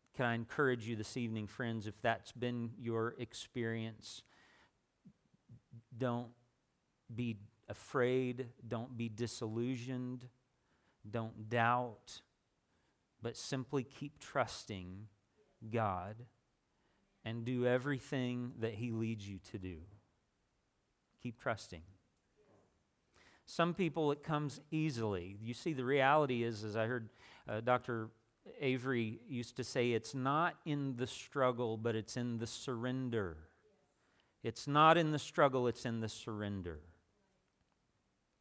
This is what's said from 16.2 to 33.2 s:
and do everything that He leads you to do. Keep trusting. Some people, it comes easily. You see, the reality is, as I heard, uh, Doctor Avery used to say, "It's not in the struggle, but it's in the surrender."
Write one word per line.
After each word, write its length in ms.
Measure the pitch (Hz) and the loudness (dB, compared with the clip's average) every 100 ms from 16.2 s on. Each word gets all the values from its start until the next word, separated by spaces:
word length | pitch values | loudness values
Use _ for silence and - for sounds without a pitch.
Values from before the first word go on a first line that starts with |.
| 123 _ _ _ _ _ _ _ _ _ | -14 _ _ _ _ _ _ _ _ _
and 200 | 110 117 | -6 -4
do 220 | 117 123 123 | 0 2 4
everything 840 | 127 139 135 - 135 123 123 123 117 | 4 2 -2 -2 -2 0 -2 -4 -2
that 140 | 113 | -4
He 180 | 110 120 | -2 -2
leads 360 | 113 113 113 101 | 0 0 -2 -6
you 120 | 95 - | -10 -10
to 80 | 104 | -8
do. 200 | 92 80 95 - _ _ _ _ _ _ _ _ _ _ _ _ | -8 -8 -12 -20 _ _ _ _ _ _ _ _ _ _ _ _
Keep 200 | 123 113 | -12 -6
trusting. 420 | 131 107 - 82 90 - _ _ _ _ _ _ _ _ _ _ _ _ - - | -6 -6 -8 -14 -16 -20 _ _ _ _ _ _ _ _ _ _ _ _ -20 -20
Some 300 | - - 170 | -6 2 2
people, 380 | 165 170 156 151 | 4 2 4 2
it 100 | 147 | 2
comes 380 | - 151 147 - - | 0 0 0 -6 -2
easily. 680 | 156 156 117 110 92 90 101 | 0 2 2 0 0 -4 -8
You 100 | 110 | -8
see, 200 | 123 170 | -4 -2
the 120 | 135 | -2
reality 600 | 127 139 135 151 143 120 | 2 6 8 6 6 2
is, 180 | 117 107 | 2 0
as 140 | 107 107 | -2 0
I 100 | 110 | 0
heard, 220 | 123 110 - - - - | 0 -4 -14 -20 -16 -6
uh, 120 | 110 | -2
Doctor 500 | 120 123 127 117 113 - _ _ - - | 2 2 2 -4 -4 -10 _ _ -20 -2
Avery 580 | 135 131 127 123 110 117 208 | 0 0 2 2 0 -4 -6
used 280 | 123 120 - | -6 -6 -6
to 80 | |
say, 260 | 120 131 120 | -2 2 4
"It's 240 | 113 - | 2 0
not 420 | 135 131 151 170 - | -2 0 2 2 0
in 300 | 160 147 139 | -2 0 0
the 140 | 120 123 | -2 -4
struggle, 680 | - - 143 127 120 120 110 | -4 -6 4 4 4 0 0
but 200 | 117 110 | 0 0
it's 200 | 104 127 | -2 -4
in 220 | 120 117 | -2 -2
the 80 | 117 | -4
surrender." 1000 | - - 117 123 127 127 117 | -4 -4 -2 -2 -2 0 0